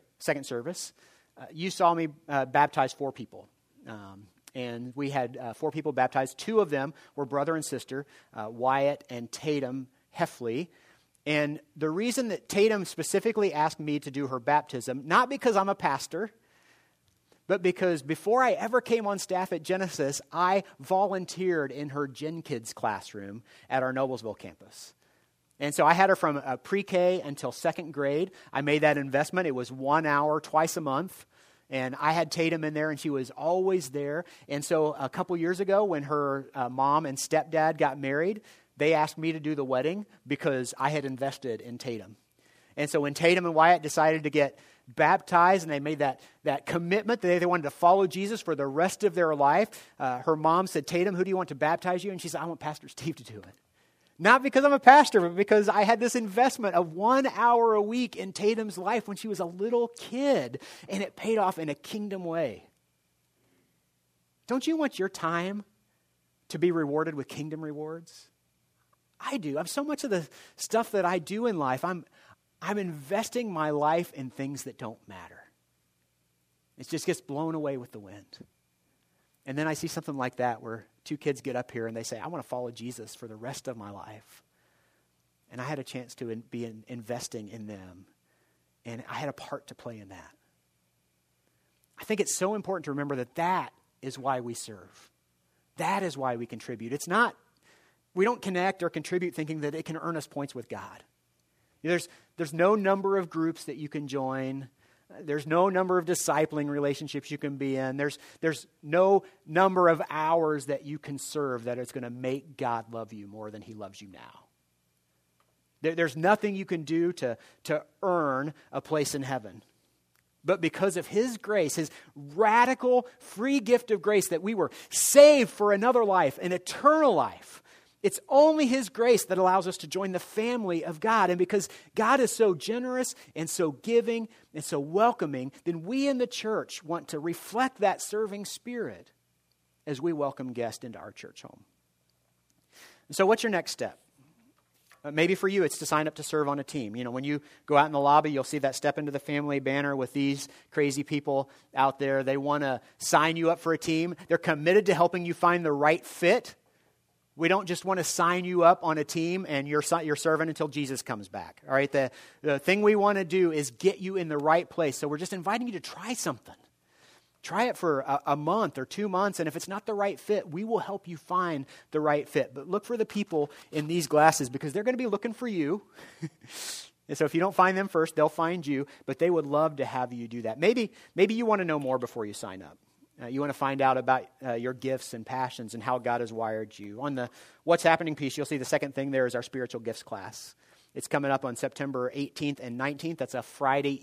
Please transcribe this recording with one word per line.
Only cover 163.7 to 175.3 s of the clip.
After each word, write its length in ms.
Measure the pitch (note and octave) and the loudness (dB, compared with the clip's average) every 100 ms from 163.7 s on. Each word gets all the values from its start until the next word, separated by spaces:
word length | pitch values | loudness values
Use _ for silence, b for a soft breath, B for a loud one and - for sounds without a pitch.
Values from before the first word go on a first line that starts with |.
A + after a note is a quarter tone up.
get 260 | A#2+ F#3+ F#3+ | -2 0 0
you 200 | F#3 F#3+ | -2 -4
in 100 | E3 | -4
the 100 | D3+ | 0
right 320 | D3 E3 E3 | 4 4 2
place. 300 | - D#3 B2+ | -2 -2 -2
So 80 | D3 | -4
we're 100 | D3+ | -6
just 160 | F3+ | -6
inviting 320 | F#3+ F3 A#3 B3 | -6 -4 -4 -4
you 80 | |
to 60 | F#3 | -10
try 340 | - - G#3 | -12 -12 -8
something. 400 | B3 E3+ A#2+ - - _ _ b b b b b b | -6 -6 -8 -12 -20 _ _ b b b b b b
Try 200 | - F#3 | -6 0
it 140 | B3 - | 0 0
for 240 | E3+ C#3 | 0 0
a, 200 | C#3 C#3+ - | 0 -2 0
a 80 | C#3+ | 0
month 420 | D3+ G#3 F#3+ C3+ | 2 0 0 -4
or 80 | C3 | -8
two 240 | - G#3 | -4 -2
months, 300 | F#3 G3+ - | 0 0 0
and 80 | D#3+ | -4
if 80 | E3 | -4
it's 120 | - | -8
not 200 | G3 - | -8 -4
the 80 | G#3 | -2
right 240 | G3+ D3+ | -2 -2
fit, 320 | - G#3 - | -2 -2 -2
we 120 | D#3 | -6
will 140 | A3 A3 | -2 -2
help 300 | - G3 - | -2 -8 -10
you 100 | D#3+ | -14
find 480 | - F3+ F3+ D3+ C3+ B B | -4 -2 0 -2 -6 B B
the 100 | D#3 | 0
right 300 | D3+ D3 C3+ | 2 2 0
fit. 240 | D3+ B2 | 0 0
But 160 | C3 D3 | -4 -6
look 160 | G3 - | -6 -2
for 120 | A#3 | -4
the 80 | G#3+ | -2
people 440 | G#3 G3+ D#3+ C#3+ B B | -4 -2 0 -2 B B
in 160 | D3+ D3+ | -6 -2
these 180 | F3 D3 | -2 2
glasses 420 | D3+ D#3 D#3 C3 | 8 8 8 2
because 260 | C3+ D#3 | -4 -6
they're 100 | D#3 | -4
gonna 120 | G#3+ B3 | -2 -2
be 120 | B3 | -2
looking 260 | G3 A#3 | -2 -4